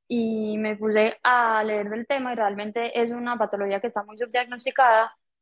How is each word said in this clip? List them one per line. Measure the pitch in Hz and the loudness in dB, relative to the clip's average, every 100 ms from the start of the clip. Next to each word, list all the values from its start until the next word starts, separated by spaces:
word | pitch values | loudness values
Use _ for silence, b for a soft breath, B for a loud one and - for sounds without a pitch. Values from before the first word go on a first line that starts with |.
| - | -6
Y | 240 226 220 214 214 | -2 -2 -2 -4 -4
me | 214 214 | -4 -2
puse | 214 214 220 - | 0 2 2 2
a | 240 247 233 220 | 2 4 4 2
leer | 214 208 208 | 0 -2 -4
del | 220 226 | -6 -4
tema | 277 254 | -4 -2
y | 233 | -2
realmente | 208 202 214 220 233 - | -2 -2 -6 -4 -4 -2
es | 233 | -2
una | 240 240 233 | -2 -4 -2
patología | 214 202 202 196 | -2 -2 -2 -2
que | 233 | -4
está | 220 | -6
muy | 208 214 | -8 -8
subdiagnosticada | 240 247 247 240 262 254 254 220 226 - _ _ | -4 -2 -2 -4 -2 4 6 6 2 -4 _ _